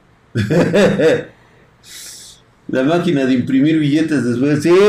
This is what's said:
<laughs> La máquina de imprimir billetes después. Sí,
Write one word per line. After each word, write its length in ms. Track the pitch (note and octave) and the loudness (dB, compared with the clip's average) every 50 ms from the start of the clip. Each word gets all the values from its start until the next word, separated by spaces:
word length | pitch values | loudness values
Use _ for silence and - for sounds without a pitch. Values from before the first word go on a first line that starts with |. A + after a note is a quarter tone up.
| _ _ _ _ _ _ - | _ _ _ _ _ _ -6
<laughs> 920 | B2 G#2 A#2 D#3 F3 - - - G#3 F#3+ - - - D3 D#3+ - - - - - _ _ _ _ _ _ _ _ _ _ - - - - - - - - - - - _ _ _ _ _ - | -6 -4 -2 0 0 0 0 2 2 2 2 2 2 2 2 2 0 -4 -10 -20 _ _ _ _ _ _ _ _ _ _ -20 -20 -20 -20 -20 -20 -20 -20 -20 -20 -20 _ _ _ _ _ -6
La 140 | - C3 | -4 -2
máquina 420 | C3 D3 E3 F3 E3+ F3 D3+ C#3 C3+ | 0 0 0 0 0 0 0 0 0
de 80 | B2+ | 0
imprimir 460 | C3 B2 A2+ A#2 B2+ C3+ C#3 D#3 D#3+ D#3+ | 0 -2 -2 0 0 0 2 2 2 0
billetes 460 | D3+ C#3+ C#3+ D#3+ D#3+ D#3 D3+ C3+ A#2 | 0 0 0 0 0 0 -2 -2 -2
después. 380 | A#2+ A#2+ A#2+ C3+ C#3+ D3 C#3 | -2 -2 -2 0 0 0 0
Sí, 120 | - E3 F3 F#3+ G3+ | 2 2 4 4 4